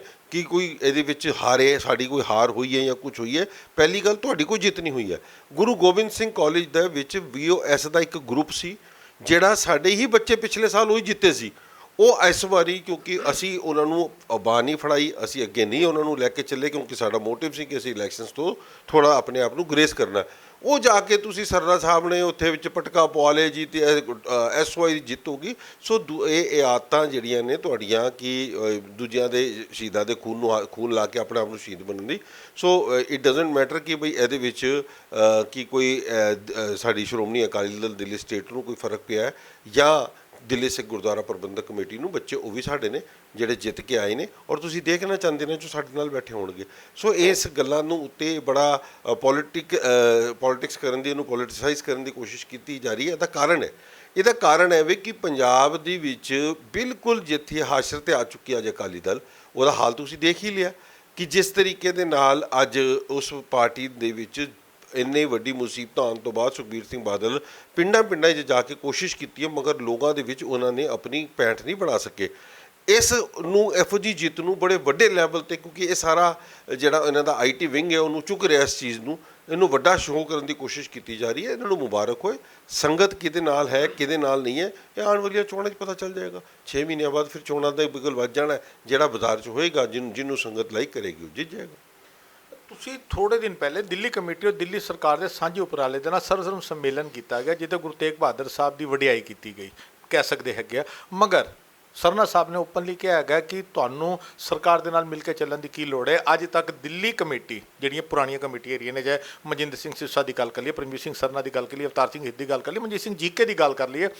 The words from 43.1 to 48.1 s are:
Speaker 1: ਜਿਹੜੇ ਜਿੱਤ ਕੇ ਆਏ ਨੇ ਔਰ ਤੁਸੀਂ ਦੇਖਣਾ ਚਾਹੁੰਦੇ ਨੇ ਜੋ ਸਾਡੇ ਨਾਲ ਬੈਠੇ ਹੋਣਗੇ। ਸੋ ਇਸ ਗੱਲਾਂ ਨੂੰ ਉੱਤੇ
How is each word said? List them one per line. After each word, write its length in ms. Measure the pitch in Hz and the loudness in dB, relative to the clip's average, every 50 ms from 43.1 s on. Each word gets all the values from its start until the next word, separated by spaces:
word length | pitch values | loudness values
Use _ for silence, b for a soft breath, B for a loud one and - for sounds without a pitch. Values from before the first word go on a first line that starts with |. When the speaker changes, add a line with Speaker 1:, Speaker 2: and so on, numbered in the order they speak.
| b b b b - | b b b b -6
Speaker 1:
ਜਿਹੜੇ 180 | 107 117 110 123 | -4 -2 -2 -2
ਜਿੱਤ 260 | - 104 110 101 - | -4 -4 -8 -8 -8
ਕੇ 180 | - - 123 110 | -6 -2 -2 0
ਆਏ 160 | 104 101 110 | 0 0 -2
ਨੇ 140 | 135 190 226 B B B B | -4 -6 -8 B B B B
ਔਰ 80 | 160 147 | -6 -4
ਤੁਸੀਂ 240 | 165 165 156 175 | -4 -6 -8 -4
ਦੇਖਣਾ 340 | - 160 175 175 190 196 196 | -2 -2 -2 0 -2 -2 -2
ਚਾਹੁੰਦੇ 300 | 190 185 165 151 143 147 | 0 0 0 0 -2 -4
ਨੇ 100 | 151 160 | -6 -6
ਜੋ 120 | 151 160 151 | -8 -10 -10
ਸਾਡੇ 200 | 143 147 139 127 131 | -8 -8 -8 -6 -6
ਨਾਲ 160 | 147 147 147 | -6 -6 -4
ਬੈਠੇ 240 | 139 127 - - 113 | -6 -8 -8 -8 -8
ਹੋਣਗੇ। 300 | 104 95 92 90 92 95 - B B B B B | -8 -8 -8 -8 -12 -14 -16 B B B B B
ਸੋ 180 | - - 220 190 | -4 0 0 2
ਇਸ 340 | 175 175 190 185 185 - 170 | 4 4 4 4 2 -2 -2
ਗੱਲਾਂ 340 | 143 147 - 135 147 151 | -2 -2 0 2 0 0
ਨੂੰ 220 | 151 156 170 160 143 | 0 0 -2 -4 -6
ਉੱਤੇ 340 | 135 | -8